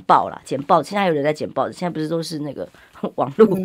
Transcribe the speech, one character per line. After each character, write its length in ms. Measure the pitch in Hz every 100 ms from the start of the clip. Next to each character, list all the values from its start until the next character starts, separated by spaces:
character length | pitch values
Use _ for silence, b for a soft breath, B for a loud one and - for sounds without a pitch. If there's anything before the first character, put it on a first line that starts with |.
| -
报 220 | 147 92
了， 120 | -
简 160 | - 135
报， 180 | - 175
现 160 | 135 202
在 80 | 190
有 80 |
人 100 | 151
在 80 | 147
简 160 | 151 104
报， 180 | 139 110
现 120 | -
在 100 | -
不 80 | 156
是 80 | 156
都 160 | 165
是 160 | 160 156
那 120 | 147
个 160 | 113 87 - b
<laughs> 240 | - 196
网 180 | - 131 143
络 100 | 220 185